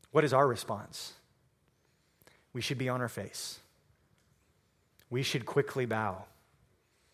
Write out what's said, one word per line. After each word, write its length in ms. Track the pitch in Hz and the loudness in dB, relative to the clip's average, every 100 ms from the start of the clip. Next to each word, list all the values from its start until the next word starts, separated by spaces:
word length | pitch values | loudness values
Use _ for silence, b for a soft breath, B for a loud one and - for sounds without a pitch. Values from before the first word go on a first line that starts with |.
| - | 2
What 120 | 151 | 4
is 80 | 151 | 6
our 140 | 135 139 | 6 6
response? 680 | 113 - 104 - - - - _ _ _ _ _ _ _ _ _ _ - - _ | 4 -2 -6 -6 -14 -14 -16 _ _ _ _ _ _ _ _ _ _ -20 -20 _
We 80 | 123 | -6
should 180 | - 127 | -4 -2
be 100 | 127 | 0
on 120 | 127 | 0
our 80 | 120 | -2
face. 500 | - 98 - - - - _ _ _ _ _ _ _ _ _ _ _ _ _ _ | -4 -10 -10 -10 -12 -20 _ _ _ _ _ _ _ _ _ _ _ _ _ _
We 140 | 123 | -4
should 200 | 131 135 | -2 -2
quickly 400 | 113 143 143 135 | 0 0 0 -2
bow. 400 | 123 110 107 92 - - _ _ _ _ _ _ _ | 0 0 -2 -4 -12 -20 _ _ _ _ _ _ _